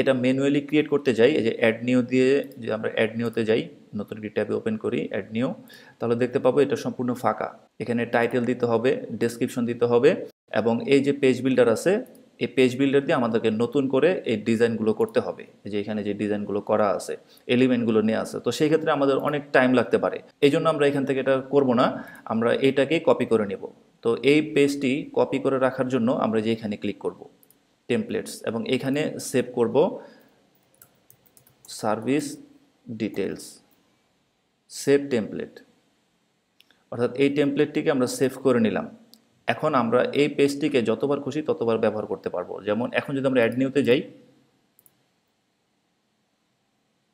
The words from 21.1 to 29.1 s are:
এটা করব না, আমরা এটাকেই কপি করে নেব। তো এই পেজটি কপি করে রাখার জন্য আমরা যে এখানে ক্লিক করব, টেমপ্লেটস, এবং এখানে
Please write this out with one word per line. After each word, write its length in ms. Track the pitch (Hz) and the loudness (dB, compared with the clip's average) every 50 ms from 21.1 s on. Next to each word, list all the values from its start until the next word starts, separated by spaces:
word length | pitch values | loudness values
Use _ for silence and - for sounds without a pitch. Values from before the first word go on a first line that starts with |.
| 135 135 | -2 -2
এটা 160 | 127 135 135 131 131 - 147 | 0 0 0 0 0 0 2
করব 180 | 139 135 127 117 | 2 4 4 4
না, 300 | 120 143 190 - - - - - - - | 4 2 2 0 -4 -10 -14 -18 -14 -8
আমরা 280 | - 113 113 113 120 117 | -4 -2 0 2 2 2
এটাকেই 460 | 113 135 135 131 139 135 135 160 165 | 2 2 2 2 2 2 2 0 2
কপি 260 | 165 - 120 - 127 | 2 2 2 2 2
করে 200 | 110 113 110 104 98 | 0 0 0 0 -2
নেব। 160 | 95 - - - - _ _ _ _ _ | -6 -8 -10 -14 -16 _ _ _ _ _
তো 80 | - 117 117 | -2 -2 -2
এই 380 | - 117 135 147 156 147 151 - | 2 2 4 4 4 2 0 2
পেজটি 540 | 147 143 139 143 143 135 123 131 156 - - - | 2 2 2 2 0 -2 -2 -2 -2 -4 -4 -2
কপি 260 | - 127 - 139 131 | 0 0 0 0 -2
করে 200 | - 139 135 127 | -2 0 0 0
রাখার 280 | 131 127 - - 127 127 | 0 0 0 -2 -2 -2
জন্য 240 | 131 127 113 120 | 0 0 0 0
আমরা 280 | 143 - - 113 110 110 | 0 0 0 0 0 0
যে 100 | 107 113 | 0 0
এখানে 260 | 113 113 113 104 104 - | -2 -2 -4 -6 -6 -6
ক্লিক 220 | - 104 98 - - | -6 -6 -6 -6 -6
করব, 240 | 92 90 - - - _ _ _ _ _ _ _ _ _ _ _ - | -8 -8 -8 -14 -20 _ _ _ _ _ _ _ _ _ _ _ -4
টেমপ্লেটস, 560 | 120 110 107 - 104 101 - - - - - - | -2 -2 -2 -4 -6 -6 -6 -8 -12 -10 -8 -6
এবং 200 | 110 117 110 - 131 | -6 -4 -2 -2 -2
এখানে 440 | 127 135 135 135 147 - - | -2 -2 -2 -2 -2 -2 -4